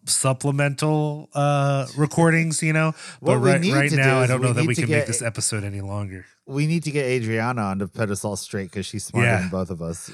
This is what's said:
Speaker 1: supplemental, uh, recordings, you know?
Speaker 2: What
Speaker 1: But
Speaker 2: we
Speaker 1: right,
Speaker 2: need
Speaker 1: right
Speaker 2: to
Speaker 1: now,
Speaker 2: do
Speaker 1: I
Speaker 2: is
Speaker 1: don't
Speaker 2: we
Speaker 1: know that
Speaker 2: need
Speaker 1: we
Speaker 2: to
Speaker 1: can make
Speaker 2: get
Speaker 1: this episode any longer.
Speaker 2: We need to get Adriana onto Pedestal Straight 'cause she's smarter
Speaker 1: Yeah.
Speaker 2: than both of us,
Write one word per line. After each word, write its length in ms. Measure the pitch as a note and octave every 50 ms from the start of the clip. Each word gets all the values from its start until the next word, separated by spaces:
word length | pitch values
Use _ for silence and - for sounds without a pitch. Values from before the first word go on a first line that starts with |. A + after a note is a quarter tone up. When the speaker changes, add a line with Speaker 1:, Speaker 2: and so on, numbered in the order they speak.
| _
Speaker 1:
supplemental, 1200 | - - - - C3 C3+ B2+ - C#3+ C#3 C#3+ C#3+ C#3+ C#3 C3 D3+ D#3 D#3 D3+ D3+ D3+ D3 D3+ D#3 - -
uh, 520 | D3 C#3+ C#3+ C#3+ C#3+ C#3 C#3 C#3+ C#3 C3 A#2+ A2+
recordings, 680 | C3 D3+ D3 - - E3 E3 D#3+ E3 E3 E3 D3+ - -
you 80 | D#3 D#3
know? 140 | D#3 D#3+ D#3+ D#3 - - - - -
Speaker 2:
What 140 | - - -
Speaker 1:
But 60 | B2+ A#2+
Speaker 2:
we 80 | -
Speaker 1:
right, 100 | C#3 C#3
Speaker 2:
need 140 | E3+ - -
Speaker 1:
right 160 | C#3 C#3+ C#3+
Speaker 2:
to 60 | C3+
Speaker 1:
now, 60 | C#3 C3+
Speaker 2:
do 80 | C3+
Speaker 1:
I 120 | C3+ C3 B2+
Speaker 2:
is 40 | B2
Speaker 1:
don't 120 | B2+ B2+
Speaker 2:
we 60 | B2+ B2+
Speaker 1:
know 40 | A#2+
that 60 | B2 D#3+
Speaker 2:
need 60 | D#3+
Speaker 1:
we 60 | -
Speaker 2:
to 60 | E3 D#3+
Speaker 1:
can 80 | A#2
make 100 | D3+ D3 C#3+
Speaker 2:
get 40 |
Speaker 1:
this 160 | A#2 A2+ - A#2+
episode 400 | A#2 G#2+ - G#2+ - - G#2+ G2
any 180 | G2+ G2 G2+ G2
longer. 440 | G2 G2+ G#2 G2+ F#2+ F#2+ F#2+ F2+ - _ _ _
Speaker 2:
We 200 | - C3+ C#3 D3
need 160 | D#3 E3 E3+ D3+
to 60 | D#3
get 140 | C#3 D3 C#3
Adriana 560 | B2+ B2+ C3 A2+ A2 A2+ A2+ A2 A#2+ B2+ A#2+ G#2+
onto 240 | G2 F#2+ G2 G2+ F#2
Pedestal 480 | - - A#2 G2 G2+ F#2+ - G#2+ G2+
Straight 340 | F#2 - - - G#2 F#2+ F2 -
'cause 140 | G#2 F#2
she's 180 | - - G2+ -
smarter 240 | - - A#2 A#2+ A#2+
Speaker 1:
Yeah. 100 | A2+ G2+
Speaker 2:
than 80 | F#2 F#2
both 200 | E2+ F#2 F#2+ F2
of 120 | F#2+ D#2+ E2
us, 280 | E2 E2 E2 - -